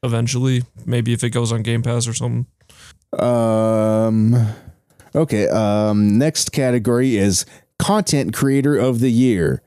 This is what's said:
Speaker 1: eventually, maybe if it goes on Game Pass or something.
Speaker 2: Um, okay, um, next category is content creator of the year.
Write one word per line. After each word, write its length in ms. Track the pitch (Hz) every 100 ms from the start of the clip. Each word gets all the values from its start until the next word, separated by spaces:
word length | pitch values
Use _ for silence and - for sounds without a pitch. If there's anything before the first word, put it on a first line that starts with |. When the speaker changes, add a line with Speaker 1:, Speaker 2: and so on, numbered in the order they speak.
Speaker 1:
eventually, 600 | 127 113 120 127 131 123 123 - -
maybe 260 | 123 113
if 100 | 117
it 80 | 120
goes 220 | 120 117
on 100 | 117
Game 200 | 104 117
Pass 260 | 117 120 117
or 60 |
something. 320 | 113 123 120 123 _ _ - - - _ -
Speaker 2:
Um, 1300 | 123 120 113 110 110 110 110 110 110 110 110 120 110 110 - - _ _ -
okay, 320 | 143 156 107 98
um, 680 | 101 104 104 107 104 104 104
next 360 | 147 - -
category 640 | - 131 123 107 120 131 110
is 260 | 101 90 - - _ _
content 540 | - 214 - 147 135
creator 440 | 113 139 135 139 147
of 220 | 127 117
the 100 | 127
year. 480 | 117 127 101 78 65